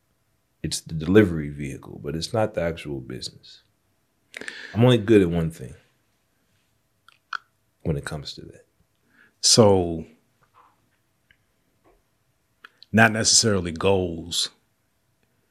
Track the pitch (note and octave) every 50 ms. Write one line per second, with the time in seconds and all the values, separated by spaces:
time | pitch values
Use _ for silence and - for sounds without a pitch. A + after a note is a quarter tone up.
0 | _ _ _ _ _ _ _ _ _ _ _ _ - D#2 - - - - D#2+ D#2
1 | D#2+ E2+ F#2+ G#2+ G#2+ F2+ E2+ D#2+ D2 D2 C#2+ C#2+ D2 C2+ C2 - - - - -
2 | - C#2+ D2+ D#2+ E2 - - A2 A2 - - F2 E2 E2+ D#2+ D#2+ - D2 C#2 C2
3 | B1 A#1+ B1+ A#1 - - - - - - - - _ _ _ _ _ _ _ _
4 | _ _ _ _ _ _ - - - - - - - - - G#2 A#2+ B2+ B2+ G#2+
5 | G2+ A2 A2+ G2+ F#2 E2 E2+ E2+ E2 D#2+ - - B1+ B1 - - _ _ _ _
6 | _ _ _ _ _ _ _ _ _ _ _ _ _ _ _ _ _ _ _ _
7 | _ _ _ _ _ _ - - _ _ _ _ _ _ _ _ - E2 D2+ C#2+
8 | C2+ - D#2 D2+ C2+ - - - - - - - _ _ _ _ _ _ _ _
9 | _ _ _ _ _ _ _ _ - - - B2 A2 G2+ G2 F#2+ F2 F2 E2+ E2
10 | D#2+ - _ _ _ _ _ _ _ _ _ _ _ _ _ _ _ _ _ _
11 | _ _ _ _ _ _ _ _ _ _ _ _ _ _ _ _ _ _ _ _
12 | _ _ _ _ _ _ _ _ _ _ _ _ - - _ _ _ _ - A2
13 | A2 A2+ G#2+ A2 G#2 - - - - A2+ G2+ F#2+ E2+ F2 E2 E2 F#2+ F#2+ G2 F#2+
14 | F#2 F2 E2+ E2+ E2 F2 E2+ - - - _ _ _ _ _ _ _ _ _ _
15 | _ _ _ _ _ _ _ _ _ _